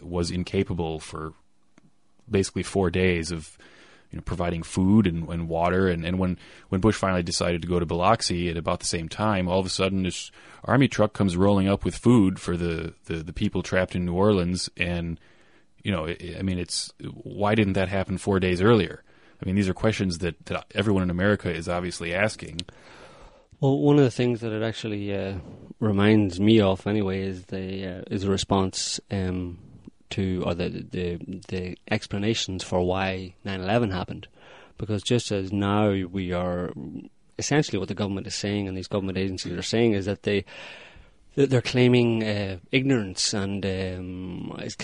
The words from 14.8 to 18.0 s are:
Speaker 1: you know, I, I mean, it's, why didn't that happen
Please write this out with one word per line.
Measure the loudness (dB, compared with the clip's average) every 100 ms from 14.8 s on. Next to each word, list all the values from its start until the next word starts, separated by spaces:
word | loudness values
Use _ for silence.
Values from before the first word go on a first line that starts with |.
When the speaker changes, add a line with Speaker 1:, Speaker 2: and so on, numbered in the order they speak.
| -4 -4 -4 -8 _ _ _ _ _ _
Speaker 1:
you | -4
know, | -4 -4
I, | -6 -10 -6
I |
mean, | -4 -4
it's, | -4 -6 -8 -12
why | -14 -12 -12 -2 2 4
didn't | 4
that | 2 0
happen | -2